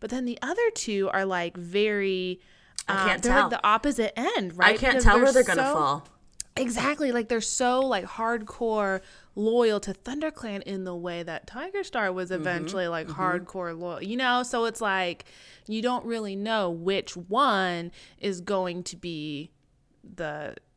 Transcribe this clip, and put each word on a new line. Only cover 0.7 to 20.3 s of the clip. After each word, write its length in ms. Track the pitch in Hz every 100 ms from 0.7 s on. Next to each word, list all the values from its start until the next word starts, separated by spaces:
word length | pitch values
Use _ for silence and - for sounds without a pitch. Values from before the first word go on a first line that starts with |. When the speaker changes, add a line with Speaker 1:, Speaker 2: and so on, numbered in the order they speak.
Speaker 1:
two 340 | 440 - 202 190
are, 120 | 190
like, 320 | 196 180 170 180
very, 840 | 175 196 214 208 196 185 180 180 _ - _ - -
Speaker 2:
I 120 | 196
Speaker 1:
um, 60 | 185
Speaker 2:
can't 140 | 185
Speaker 1:
they're, 100 | 240
Speaker 2:
tell. 100 | 254
Speaker 1:
like, 80 | 185
the 140 | 233
opposite 540 | 180 220 294 247 220 -
end, 400 | 294 453 185 170
right? 160 | 190
Speaker 2:
I 20 | 220
can't 180 | 262
Speaker 1:
Because 100 | 254
Speaker 2:
tell 120 | 233 214
where 60 | 269
Speaker 1:
they're 120 | 254
Speaker 2:
they're 100 | 240
gonna 140 | 175 269
Speaker 1:
so 40 |
Speaker 2:
fall. 340 | 285 143 143 - _ _ _ - -
Speaker 1:
Exactly. 540 | 254 240 262 294 285
Like, 180 | 240 226
they're 120 | 233
so, 400 | 220 - 247 254
like, 240 | 269 208
hardcore 960 | 190 - 226 233 214 - 233 214 202 190 - - -
loyal 460 | - 214 240 233 208
to 120 | 202
ThunderClan 720 | 185 - 277 311 302 226 202
in 220 | 185 190
the 100 | 185
way 300 | 175 175 170
that 240 | 170 160 -
Tiger 340 | 233 339 392
Star 300 | 381 240 196
was 180 | 185 180
Speaker 2:
Mm-hmm. 120 | 180
Speaker 1:
eventually, 440 | 160 175 165 190 175
like, 220 | 165 160
Speaker 2:
Mm-hmm. 120 | 151
Speaker 1:
hardcore 560 | 185 180 175 190 175 165
loyal, 240 | 175 160
you 160 | 190 240
know? 280 | 262 247
So 220 | 247 247 226
it's 140 | 220
like, 440 | 214 190 180 170 - - - - -
you 160 | 220
don't 220 | 240 247
really 320 | 233 226 208 196
know 340 | 214 220 185
which 460 | 170 170 196 - 175
one 760 | 175 220 277 202 185 175 170 - - _
is 200 | 208 180
going 440 | 180 196 180 175
to 120 | 175 175
be 540 | 175 160 151 143 156 _ _ _ _ _
the 500 | - - 156